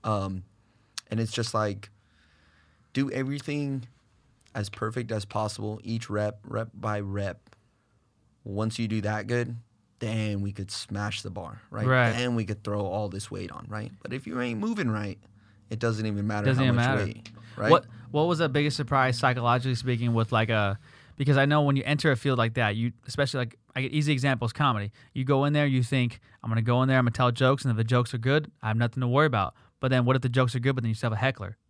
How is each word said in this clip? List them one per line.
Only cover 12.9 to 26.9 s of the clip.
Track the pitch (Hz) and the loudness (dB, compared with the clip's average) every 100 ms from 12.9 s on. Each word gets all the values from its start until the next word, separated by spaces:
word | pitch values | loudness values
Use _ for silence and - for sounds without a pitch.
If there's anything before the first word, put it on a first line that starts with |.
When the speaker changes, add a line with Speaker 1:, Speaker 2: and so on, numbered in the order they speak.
| 95 104 | -2 -4
Speaker 1:
this | 98 - | -6 -10
weight | 95 92 | -10 -10
on, | - - | -12 -12
right? | 107 107 - | -10 -10 -12
But | - | -10
if | 131 - | -10 -8
you | 127 | -6
ain't | 123 113 | -4 -2
moving | 214 214 139 | -4 -2 -2
right, | 107 104 - - - _ - _ | -2 -4 -10 -18 -20 _ -20 _
it | 110 | -2
doesn't | 117 110 110 | -2 0 -2
even | 101 101 | -2 -2
matter | 104 104 | 0 2
Speaker 2:
Doesn't | 131 | 2
Speaker 1:
how | 131 | 4
Speaker 2:
even | 120 | 2
Speaker 1:
much | 123 | 2
Speaker 2:
matter. | 127 101 | 0 -2
Speaker 1:
weight, | - - - - - | -6 -16 -20 -18 -4
right? | 104 | 4
Speaker 2:
What, | 170 - - - | 4 4 -20 -6
what | 143 165 | 0 2
was | 165 | 2
the | 165 | 2
biggest | 139 147 - | 2 0 -2
surprise | 139 139 131 120 | 0 2 2 2
psychologically | 135 127 120 123 131 123 | 2 2 2 2 2 -2
speaking | 123 120 120 | -2 -2 2
with, | 113 110 | 2 2
like, | 117 110 | 2 2
a, | 110 101 98 - - - - | 2 2 -2 -10 -20 -20 -4
because | 135 139 | 2 4
I | 139 | 6
know | 151 | 4
when | 143 139 | 4 2
you | - | 2
enter | 143 160 | 2 2
a | 123 | 2
field | 139 127 | 2 2
like | 117 | 2
that, | 113 110 104 | 2 0 0
you, | 117 - - | -2 -4 -12
especially, | - 139 135 | -2 -2 -2
like, | 120 - _ - | -4 -8 _ -6
I | |
get | 131 | -2
easy | 151 147 | 0 2
examples, | 143 139 127 117 | 2 2 2 -2
comedy. | - 147 110 104 - - | 0 0 0 -4 -8 -12
You | - | -6
go | 131 139 143 | 2 2 4
in | |
there, | 147 147 | 2 2
you | 131 | 2
think, | 120 135 123 - _ _ | 2 2 0 -2 _ _
"I'm | 113 | -2
gonna | 113 | 0
go | 113 123 | 2 4
in | |
there, | 131 | 4